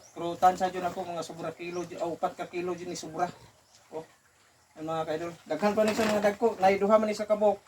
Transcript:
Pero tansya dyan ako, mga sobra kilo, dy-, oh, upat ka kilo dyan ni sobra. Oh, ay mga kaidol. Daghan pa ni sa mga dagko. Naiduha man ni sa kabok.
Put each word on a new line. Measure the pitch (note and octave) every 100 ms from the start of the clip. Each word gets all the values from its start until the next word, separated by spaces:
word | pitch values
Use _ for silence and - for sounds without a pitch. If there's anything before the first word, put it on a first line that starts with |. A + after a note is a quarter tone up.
| -
Pero | E3 E3+ E3+
tansya | F#3 F3+ F#3
dyan | F#3 F3
ako, | F#3+ F3
mga | E3+
sobra | D#3+ E3 D#3+ D#3+
kilo, | F3 F3 E3+
dy-, | F3
oh, | E3 D#3+
upat | - -
ka | E3+
kilo | F3+ F3+ E3+
dyan | F3+
ni | D#3+
sobra. | D#3+ E3 F3 - - _ _ - - D#3+
Oh, | - _ _ _ _ _ _ D#3
ay |
mga | D#3+ D#3+ D#3+
kaidol. | D#3+ E3+ E3+ -
Daghan | D#3 G#3
pa | G#3 G#3+
ni | G#3+
sa |
mga | G#3+ G#3 G3+ G3+
dagko. | A#3 F#3+
Naiduha | F#3+ G3 G3+ A3
man | G#3+
ni | G#3
sa |
kabok. | G#3+ G#3 G#3 G3